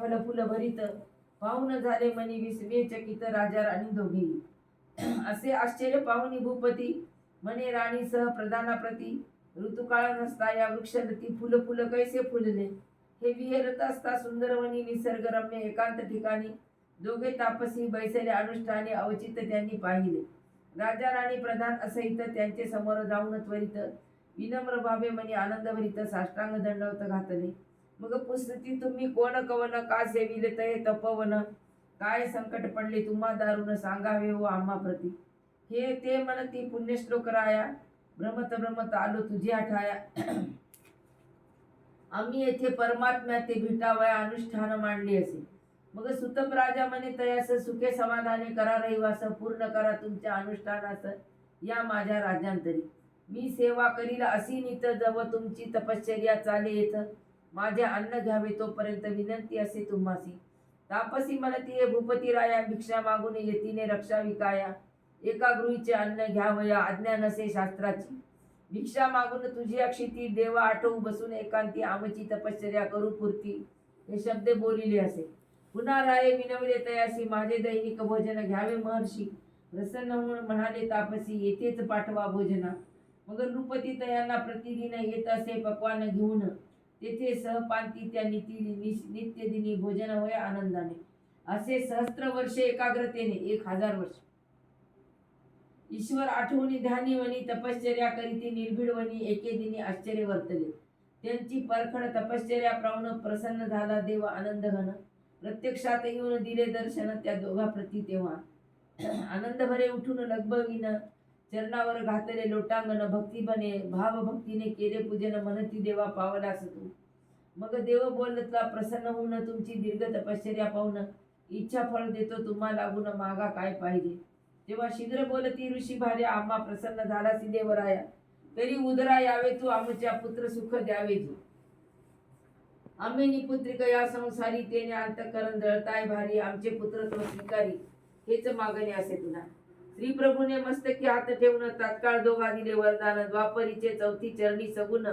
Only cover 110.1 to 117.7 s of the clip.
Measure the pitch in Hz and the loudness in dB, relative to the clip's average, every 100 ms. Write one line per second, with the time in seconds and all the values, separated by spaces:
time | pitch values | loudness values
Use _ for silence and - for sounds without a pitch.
110.1 | 254 233 220 214 240 233 226 220 214 - | -2 -2 -2 0 0 0 -2 -2 -2 -4
111.1 | - _ _ _ 214 220 240 233 233 220 | -18 _ _ _ -6 -2 0 0 0 0
112.1 | 214 220 226 220 214 - 220 220 214 208 | 0 0 -2 0 0 2 0 0 0 2
113.1 | 208 208 226 214 220 208 196 185 185 220 | 0 -2 -4 0 0 0 -2 -2 0 0
114.1 | 226 220 - - 214 214 - 208 220 208 | 2 0 -2 -4 -4 -2 0 0 0 -2
115.1 | 202 214 208 202 208 202 214 202 208 202 | -2 0 0 -2 -2 -2 -2 0 0 0
116.1 | 190 190 202 196 185 185 185 185 - _ | 0 -2 0 -2 -4 -8 -12 -14 -16 _
117.1 | _ _ _ _ 175 220 | _ _ _ _ -12 -4